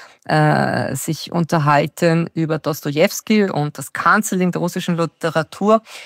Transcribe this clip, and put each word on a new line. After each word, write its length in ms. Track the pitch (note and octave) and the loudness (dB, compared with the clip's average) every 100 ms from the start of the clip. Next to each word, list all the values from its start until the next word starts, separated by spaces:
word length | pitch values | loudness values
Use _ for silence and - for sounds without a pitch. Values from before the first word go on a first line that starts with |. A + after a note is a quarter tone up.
| - _ - | -20 _ 0
äh, 680 | D3+ D3+ C#3 C#3 - - | 2 4 4 0 -2 -4
sich 380 | C#3 - D#3 - | -4 -6 -8 -4
unterhalten 960 | E3+ D#3+ E3+ D3 D3 D3+ - E3+ E3 E3+ | -2 0 2 4 2 2 0 2 2 0
über 240 | E3 D#3 D#3 | -2 -2 -2
Dostojewski 840 | D3 D#3 D3 C#3+ F#3+ - - G#3+ | -4 -6 -4 -2 -2 -2 0 2
und 340 | G3 D3 D3 - | 2 0 -4 -6
das 160 | - | -12
Canceling 580 | - E3+ G3+ - F#3 F3+ | -2 2 2 2 0 0
der 80 | E3 | 0
russischen 380 | E3+ F3+ F3+ E3+ | -4 -4 -4 -2
Literatur. 840 | E3 _ E3+ D#3+ D3 - G3+ A3 - - | -2 _ -4 -2 -4 -2 2 2 0 -20